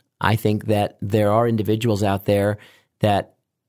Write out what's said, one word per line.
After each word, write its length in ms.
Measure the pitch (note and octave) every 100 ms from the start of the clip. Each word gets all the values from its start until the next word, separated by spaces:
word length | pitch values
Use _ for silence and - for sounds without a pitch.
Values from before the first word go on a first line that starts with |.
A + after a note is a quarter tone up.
| _ -
I 140 | F#2+ A2
think 300 | G#2+ G#2+ G#2+
that 320 | G#2 G#2 -
there 300 | G#2 A2 G#2
are 160 | A2 A#2+
individuals 560 | A2+ G2+ A2 A#2 G2+
out 220 | G2+ G2 -
there 320 | G2+ G2+ G#2 - _ _ _
that 340 | G#2+ G2 - _ _ _